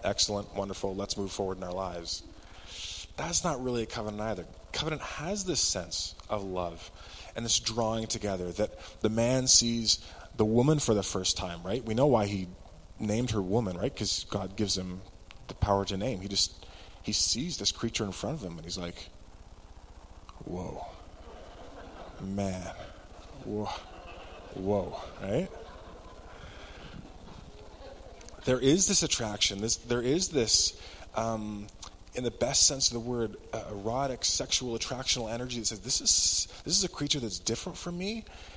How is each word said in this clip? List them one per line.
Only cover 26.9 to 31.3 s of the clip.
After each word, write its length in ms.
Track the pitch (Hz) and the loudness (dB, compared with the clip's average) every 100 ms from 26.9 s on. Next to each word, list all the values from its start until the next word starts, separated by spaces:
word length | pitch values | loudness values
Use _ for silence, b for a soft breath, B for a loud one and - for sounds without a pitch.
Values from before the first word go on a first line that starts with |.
| B - - - - - - - - - - - - - - | B -14 -14 -14 -14 -14 -16 -16 -16 -14 -14 -14 -14 -14 -4
There 160 | - 127 | 2 6
is 280 | 131 170 196 | 8 8 8
this 140 | 196 | 6
attraction, 600 | 160 - 113 101 - 98 | 4 2 0 2 2 2
this, 140 | 110 - | 0 0
there 260 | 120 123 | 2 2
is 260 | 123 156 190 | 4 4 4
this, 460 | 156 110 - - - B B B | 4 6 6 4 0 B B B
um, 540 | - 113 | -2 -2